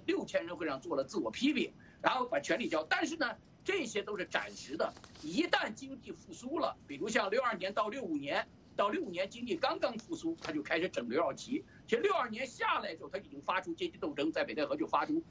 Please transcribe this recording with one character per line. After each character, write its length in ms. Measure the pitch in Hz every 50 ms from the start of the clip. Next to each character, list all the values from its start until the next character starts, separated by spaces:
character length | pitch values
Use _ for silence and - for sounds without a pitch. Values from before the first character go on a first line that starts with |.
| -
六 180 | - 349 349 208
千 200 | - - 190 170
人 100 | 170 180
会 120 | 151 170 156
上 120 | 139 131
做 160 | - 175 -
了 80 | - 180
自 140 | - - 196
我 140 | 135 -
批 200 | - - - 277 302
评， 200 | 247 175 - - - - - - - -
然 100 | 160 220
后 120 | 262 226
把 140 | - - 143
权 200 | - - 170 208
力 80 | 233 160
交。 140 | 160 156 156
但 240 | - 359 359 359 254
是 80 | 311 330
呢， 180 | 285 240 214 - - - - - -
这 200 | - 381 392 294
些 200 | 214 - 208 196
都 120 | 202 214
是 100 | 185 175
暂 260 | - - - - 208 208
时 220 | - - - - -
的， 160 | - - - - - - - - -
一 200 | 151 170 226 349
旦 300 | - - 403 339 - 214
经 260 | - 269 269 269 -
济 120 | - 220
复 200 | 185 - - -
苏 280 | - - 233 254 294 330
了， 180 | 262 180 - - -
比 120 | - - 135
如 120 | 165 226
像 220 | 233 240 214 190
六 100 | 196 254
二 140 | 262 240 220
年 180 | 180 175 190 208
到 140 | - 214 214
六 160 | 208 277 240
五 120 | 185 156
年， 320 | 147 139 139 160 202 226 - - - - - -
到 140 | - 208 208
六 120 | 214 359
五 80 | 339 226
年 180 | 175 170 196 202
经 160 | - 240 240
济 120 | 247 190
刚 240 | 165 - 262 330 -
刚 180 | - 277 233 214
复 180 | - - 339
苏， 220 | - - 165 165 -
他 120 | - -
就 100 | - 151
开 180 | - - 156 165
始 80 | 170 185
整 220 | - - 120 120
刘 100 | 120 151
少 140 | 170 143 135
奇。 300 | - - - - 339 - - - - - -
其 80 | -
实 60 | 466 -
六 100 | 415 392
二 160 | 330 254 240
年 160 | 214 226 269
下 340 | 254 - - 453 440 339 285
来 140 | - - 165
之 80 | 160
后， 80 | - 139
他 80 | - -
已 100 | - -
经 140 | - 139
发 180 | - - 175 185
出 140 | 185 180 165
阶 140 | - 180 170
级 100 | - -
斗 160 | - 160 143
争， 180 | - 143 160
在 120 | 160 160 147
北 100 | 117 110
戴 100 | 113 -
河 100 | - 135
就 100 | 151 -
发 180 | - - 143 156
出 200 | 156 151 165 - -